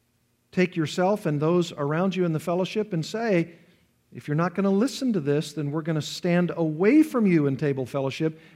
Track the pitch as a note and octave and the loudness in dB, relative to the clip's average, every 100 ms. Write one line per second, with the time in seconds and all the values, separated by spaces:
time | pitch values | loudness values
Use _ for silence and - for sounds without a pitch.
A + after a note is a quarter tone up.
0 | _ _ _ _ _ - F3+ F3 D3+ - | _ _ _ _ _ -2 0 0 -4 0
1 | F3+ G3+ E3+ D3 D#3 F3 F3 - C#3+ D#3 | 0 0 -2 0 2 2 0 -4 -4 0
2 | F#3+ F3+ F3 D#3 F#3 F3 F#3 A3 G#3+ F3 | 0 0 -2 -2 -2 -2 -2 -4 -4 -4
3 | D3+ A3 A#3 F3+ E3 - _ _ _ _ | -4 -4 0 2 0 -6 _ _ _ _
4 | _ - C3+ D3+ F3 F3 G3 G3 C4 - | _ -16 -4 -2 -2 0 0 2 0 -2
5 | C4 G3+ C#3 C#3+ D3+ - D3 D3+ D#3+ D#3 | -2 -2 0 0 -2 -6 -4 -4 -4 -4
6 | C#3+ - F3+ F3 F3 E3+ D#3+ D3+ G3 D4 | -4 -6 0 2 2 0 -2 2 4 6
7 | D#4 C4 G#3 E3+ C#3+ C3+ D#3 C3+ B2 C#3+ | 4 4 4 4 4 0 -2 -2 -4 -4
8 | C3+ - D#3+ D#3 - | -4 -2 -4 -4 -18